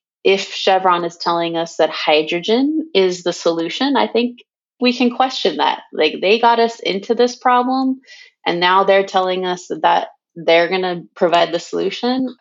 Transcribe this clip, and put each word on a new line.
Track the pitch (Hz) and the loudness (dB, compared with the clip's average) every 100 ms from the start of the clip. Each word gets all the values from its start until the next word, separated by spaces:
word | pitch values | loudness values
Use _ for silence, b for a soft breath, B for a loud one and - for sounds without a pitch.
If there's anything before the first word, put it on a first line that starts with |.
| _ _ | _ _
if | - 196 - | 0 0 -2
Chevron | - - 190 185 175 | -4 0 2 4 2
is | 170 170 | -2 -6
telling | - 170 170 165 | -4 -2 -2 -4
us | 165 - | -4 0
that | 160 | 0
hydrogen | - - 151 156 175 175 233 277 311 320 | 0 0 2 2 -2 0 0 2 -2 -2
is | 190 185 175 | 0 0 0
the | 180 | -6
solution, | 175 180 165 165 - 269 262 | -4 -2 -2 -4 -4 -2 0
I | 214 | 0
think | 226 247 240 _ _ _ - | 0 -2 -6 _ _ _ -4
we | 247 | -2
can | 247 247 | 0 0
question | 240 262 - - 151 | 0 -2 0 -2 0
that. | 143 - - | -2 -2 -6
Like, | - 156 - | -2 -2 0
they | 180 226 | 0 2
got | 233 233 | 4 2
us | 233 226 | 0 -2
into | - 190 196 | -6 -4 -2
this | 226 247 247 | 0 0 0
problem, | 254 247 247 262 262 262 B B B B | 0 2 2 0 -2 -4 B B B B
and | - 170 | -6 0
now | 180 190 | 2 4
they're | 190 196 196 | 4 4 2
telling | 190 185 185 185 | 0 0 -2 -4
us | 180 - 160 | -4 -8 -2
that | 170 175 - - _ | 0 2 -2 -10 _
they're | - 165 165 170 | -6 2 4 4
gonna | 190 185 175 - | 0 -2 -6 -10
provide | - 180 170 165 | -2 2 2 2
the | 254 | -2
solution. | - 175 180 - 240 262 254 - | -6 -4 -4 -4 -4 -2 -4 -8